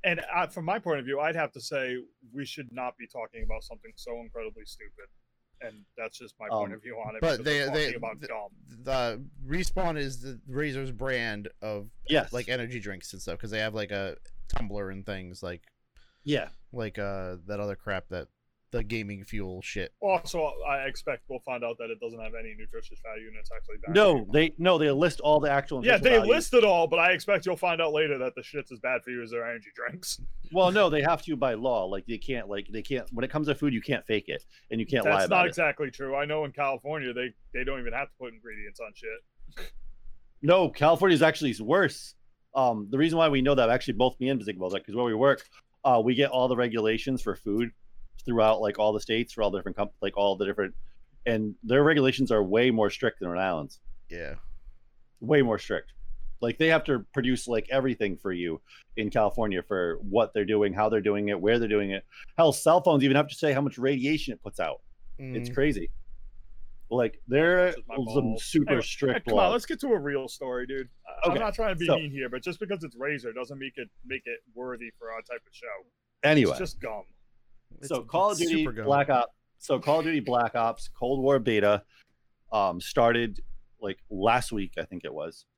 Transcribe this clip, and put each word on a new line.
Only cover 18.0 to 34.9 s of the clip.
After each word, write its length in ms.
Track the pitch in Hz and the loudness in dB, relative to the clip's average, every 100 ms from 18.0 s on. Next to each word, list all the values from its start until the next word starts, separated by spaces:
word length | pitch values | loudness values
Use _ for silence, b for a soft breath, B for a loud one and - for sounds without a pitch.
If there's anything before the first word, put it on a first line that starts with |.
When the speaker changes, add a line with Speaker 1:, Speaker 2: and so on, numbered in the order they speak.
| - | -6
Speaker 3:
that, 200 | 90 76 _ _ _ _ | -10 -10 _ _ _ _
the 120 | 120 | -4
gaming 400 | 107 113 104 101 | -2 -4 -6 -10
fuel 400 | 95 107 95 92 | -8 -6 -6 -8
shit. 320 | - - 92 _ | -10 -8 -8 _
Speaker 1:
Also, 500 | 196 180 - 175 156 139 139 | 0 0 0 -4 -4 -4 -4
I 100 | 139 135 | -4 -4
expect 340 | - - 127 - | -8 -8 -8 -8
we'll 100 | 131 | -12
find 240 | - 123 | -8 -6
out 160 | 117 117 | -6 -6
that 120 | 117 | -10
it 100 | 110 | -8
doesn't 180 | 117 113 | -10 -8
have 140 | 110 | -10
any 220 | 113 113 107 | -8 -10 -10
nutritious 400 | 110 113 110 110 | -8 -8 -10 -12
value 240 | 113 110 110 | -12 -12 -12
and 80 | 110 | -8
it's 100 | - | -6
actually 220 | 113 - 107 | -6 -6 -6
bad 180 | - | 4
Speaker 2:
No, 180 | 175 208 | 6 8
Speaker 1:
for 40 | 147 | 6
you. 140 | 98 | 4
Speaker 2:
they, 220 | 135 160 - | 4 4 4
no, 200 | 175 170 | 4 4
they 120 | 151 | 4
list 300 | 139 170 - | 4 2 2
all 180 | 147 151 | 4 4
the 100 | 147 | 4
actual 280 | 139 139 143 226 | 0 0 -2 4
Speaker 1:
Yeah, 60 | |
Speaker 2:
nutritional 180 | 220 143 | 6 8
Speaker 1:
they 60 | 233 | 6
Speaker 2:
value. 140 | 220 | 4
Speaker 1:
list 200 | 294 - | 0 4
it 100 | 247 | 4
all, 240 | 214 175 165 | 6 4 4
but 100 | 165 | 2
I 140 | 175 | 2
expect 340 | 180 - 196 180 | 2 2 0 0
you'll 100 | 175 | -2
find 240 | 180 165 | 0 0
out 120 | 165 | 0
later 260 | 151 156 135 | 2 0 0
that 160 | 127 | -4
the 80 | 123 | -6
shit's 300 | 113 147 131 | -12 -12 -12
as 80 | 123 | -8
bad 240 | 127 123 | -4 -4
for 60 | 123 | -4
you 120 | 123 | -10
as 80 | 117 | -6
their 180 | 117 117 | -6 -6
energy 200 | 117 104 117 | -8 -12 -10
drinks. 440 | 120 185 - - - - - | -10 -10 -10 -8 -6 -6 -2
Speaker 2:
Well, 220 | 170 185 | 4 4
no, 180 | 196 185 | 6 4
they 120 | 151 | 4
have 200 | 143 165 | 2 0
to 140 | - 147 | -2 -2
by 180 | 131 | 0
law. 300 | 110 131 117 | 0 0 0
Like, 200 | 92 98 101 | 0 -4 -6
they 120 | 113 | -8
can't, 300 | - 127 101 | -4 -6 -4
like, 180 | 104 98 | -8 -8
they 140 | 107 | -10
can't, 260 | 101 131 - | -4 -4 -4
when 120 | 117 | -6
it 60 | 127 | -4
comes 160 | 151 151 | -2 -2
to 80 | |
food, 180 | 139 147 | 0 2
you 80 | 117 | 0
can't 240 | - 120 - | -2 -4 0
fake 160 | 107 - | -2 -2
it, 160 | 71 - b b | -10 -10 b b
and 80 | 113 | -6
you 60 | |
can't 180 | 110 | 0